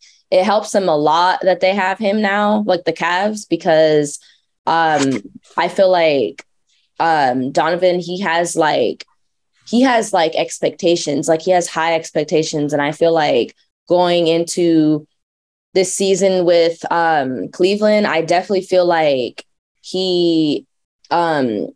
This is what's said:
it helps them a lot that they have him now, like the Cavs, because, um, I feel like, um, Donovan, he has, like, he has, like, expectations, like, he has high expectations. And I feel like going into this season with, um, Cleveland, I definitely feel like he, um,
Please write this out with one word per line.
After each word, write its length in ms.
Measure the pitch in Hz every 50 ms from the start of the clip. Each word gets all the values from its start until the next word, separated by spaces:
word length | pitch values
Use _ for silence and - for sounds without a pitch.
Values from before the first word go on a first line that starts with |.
| _ _ _ _ _ _
it 140 | - 185 185
helps 260 | 220 202 214 208 -
them 180 | - 208 190 175
a 80 | 156
lot 440 | 151 151 151 156 165 175 185 180 - -
that 180 | 185 180 180
they 140 | 190 185 196
have 240 | 208 185 190 196 -
him 240 | 220 196 202 214 214
now, 400 | 196 196 208 208 208 214 214 208
like 180 | 208 185 170 -
the 80 | 170 165
Cavs, 540 | - 165 170 175 180 202 214 214 208 -
because, 720 | - 165 165 - 185 160 156 160 156 156 151 147 147 - - - _ _ _ _ _ _ _ _
um, 540 | - 160 165 165 160 156 143 139 135 131 107 - - - - - _ _ -
I 100 | 165 175
feel 220 | 170 - 196 185
like, 560 | 185 175 165 160 147 139 113 85 - - - _ _ _ _ _ _ _ _ _ _ -
um, 520 | 151 165 160 151 139 127 123 131 127 135 151
Donovan, 460 | 175 151 160 175 175 180 180 180 180
he 220 | 170 170 180 185
has, 360 | 202 170 165 170 175 170 -
like, 480 | 165 160 151 151 139 123 98 - - - - _ _ _ _ _ _ _ _ _ _ _
he 160 | - - 240 254
has, 320 | 269 247 233 220 - -
like, 200 | 185 160 160 160
expectations, 960 | - 170 165 - - - - - - 190 170 175 170 - 156 143 165 151 160
like, 140 | 165 160 -
he 80 | 190
has 180 | 185 180 175 -
high 260 | - 165 160 165 165
expectations. 800 | 160 165 - - 165 151 - 180 156 160 156 - 151 147 147 147
And 80 | 143
I 100 | 143 143
feel 220 | 147 - 165 165 165
like 420 | 160 151 147 139 120 110 - - _ _ _ _ _ _
going 400 | - 170 175 180 175 175 175 170
into 800 | 160 165 170 170 170 - 185 175 170 165 160 156 151 156 151 151 - _ _ _ _ _ _ _ _ _ _ _ _ -
this 200 | 190 185 185 -
season 520 | - 202 190 190 170 196 190 185 185 175
with, 440 | 170 175 175 165 170 165 - - -
um, 580 | 160 170 170 165 160 151 135 131 131 107 90 -
Cleveland, 560 | - - 180 190 208 202 214 214 214 214 208
I 160 | 143 151 165 165
definitely 400 | 156 170 180 185 - 202 185 185
feel 240 | - 180 180 180
like 580 | 175 170 165 160 147 139 131 120 107 - - - _ _ _ _ _ _ _ _
he, 840 | - - 185 190 185 180 175 175 170 165 160 156 151 143 - - _ _ _ _ _ _ _ _ -
um, 580 | 147 170 170 165 156 147 131 120 107 101 73 - -